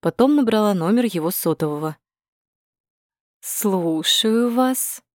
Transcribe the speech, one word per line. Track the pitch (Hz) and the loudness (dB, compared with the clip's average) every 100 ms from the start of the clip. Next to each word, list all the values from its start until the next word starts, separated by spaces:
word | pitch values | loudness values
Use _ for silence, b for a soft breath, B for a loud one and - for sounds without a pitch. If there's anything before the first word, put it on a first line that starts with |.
Потом | 170 - 254 294 | -4 2 2 4
набрала | 233 220 208 | 2 2 2
номер | 190 165 233 240 | 2 0 2 0
его | 180 156 | -2 -4
сотового. | 190 170 156 156 147 156 147 _ _ _ _ _ _ _ _ _ _ _ _ _ _ | -2 -2 -2 -2 -4 -8 -10 _ _ _ _ _ _ _ _ _ _ _ _ _ _
Слушаю | - - 214 190 170 160 156 - 220 226 240 | -12 -4 -2 0 0 -2 0 0 2 2 2
вас | 233 254 254 - - _ | 2 0 0 -6 -10 _